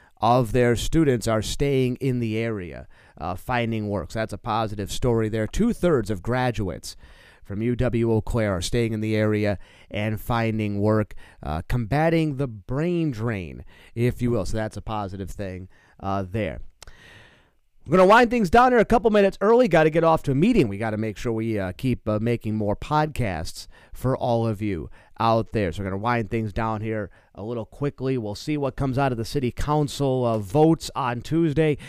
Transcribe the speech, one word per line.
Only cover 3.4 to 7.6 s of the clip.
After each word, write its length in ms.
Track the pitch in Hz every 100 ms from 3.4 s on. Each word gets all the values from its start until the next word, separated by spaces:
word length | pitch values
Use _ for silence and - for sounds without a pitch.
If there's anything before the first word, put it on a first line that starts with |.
| - 123 113 110 104
work. 240 | 101 76
So 60 | 113
that's 140 | 110
a 60 | 101
positive 540 | 120 110 110 104 95
story 380 | - 127 113 110
there. 160 | 110 107
Two-thirds 640 | - 233 - 175 139 110
of 120 | 95
graduates 720 | 104 127 127 107 95 67 - - - - - -
from 180 | - 101